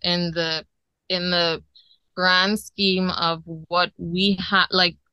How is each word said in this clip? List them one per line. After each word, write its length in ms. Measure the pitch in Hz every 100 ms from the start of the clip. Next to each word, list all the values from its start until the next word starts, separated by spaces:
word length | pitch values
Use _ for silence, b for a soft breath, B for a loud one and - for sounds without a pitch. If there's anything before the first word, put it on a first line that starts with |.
in 260 | 180 175 175
the, 320 | 165 165 160 - _ _ _ _
in 220 | 180 180
the 320 | 175 170 160 - _ b b _ -
grand 440 | 185 185 190 208
scheme 500 | - - 196 185 185
of 320 | - 165 165 165
what 460 | 160 160 175 180 -
we 380 | 170 180 196 190
ha-, 280 | 180 190 -
like, 280 | 185 175 - _